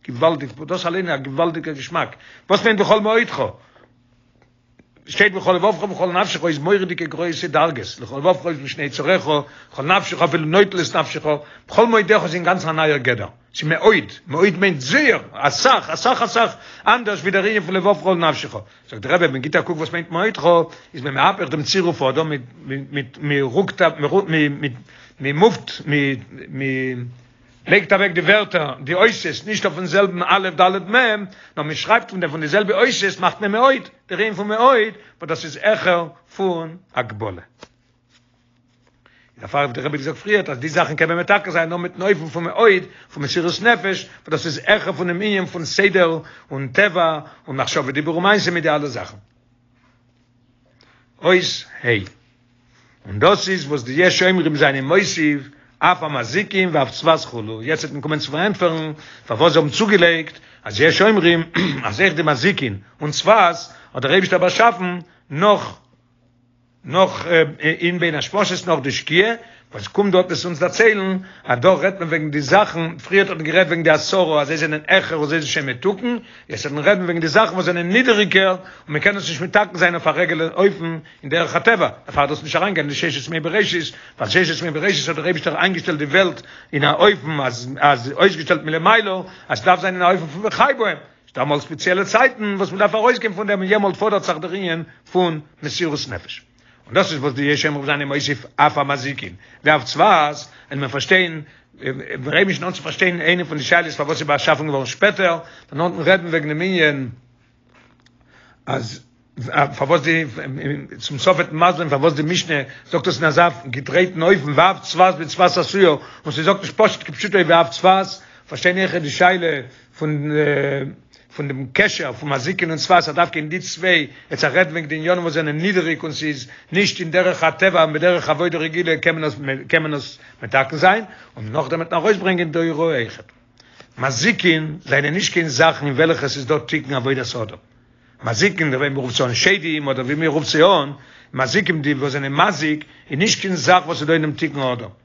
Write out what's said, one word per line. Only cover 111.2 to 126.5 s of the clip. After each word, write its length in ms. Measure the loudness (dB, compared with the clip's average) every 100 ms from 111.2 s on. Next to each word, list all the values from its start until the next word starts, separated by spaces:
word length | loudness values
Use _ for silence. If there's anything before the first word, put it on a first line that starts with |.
| 2 2 0
מזלם, 380 | 2 2 2 -2
פאר 100 | 2
וואס 140 | 2
די 100 | 2
משנה, 380 | -2 -2 -2 -4 -4 -14 -6
זאגט 160 | -2 -2
עס 80 | 0
אין 60 |
דער 100 | 2
זאך, 220 | 4 4 2 -10
געדרייט 460 | -10 0 2 2 2
נויפן, 360 | 4 4 2
ווארף 300 | 4 4 4
צוות 380 | -6 4 4 4
מיט 80 | -6
צוות 300 | 2 2 4
אסור, 440 | 0 4 4 4 -4 -14 -8
און 80 |
זי 100 | -2
זאגט, 180 | 0 0
נישט 140 | -2 2
פשוט, 280 | 2 2
געפשוט, 280 | -12 -8 0 2
ווארף 340 | 6 4 4
צוות, 380 | 2 4 4 0 -10 -18 -20 _
פארשטיין 280 | -2 0 2
איך 180 | -2 -2
די 140 | -4
שאלה 520 | 4 4 4 0 -2 -8 -20 _ -6
פון, 340 | -4 -2 -2
אה, 520 | 0 2 2 0 -2 -6 -12 _ _ _ -10
פון 140 | -8
dem 40 | -6 -4
קשר, 400 | 0 0 0 -6
פון 160 | -8 -4
מזיקים 400 | -4 -2 -4 -4
און 80 | -4
צוות, 320 | 4 4 4 0
דארף 160 | 0
גיין 180 | -2 -6
די 100 | -8
צוויי, 480 | -8 -4 2 2 0 -12 -12
יעצט 120 | -2
ער 80 | 0
רעדט 200 | 2 0
וועגן 160 | -2 -6
די 80 | -4
ענינים, 240 | 0 0
וואס 140 | 0
זיינען 240 | -2 -2 -2
נידעריג 460 | 0 0 0 -4
און 80 | -6
זי 160 | -6 -6
איז 200 | -6 -12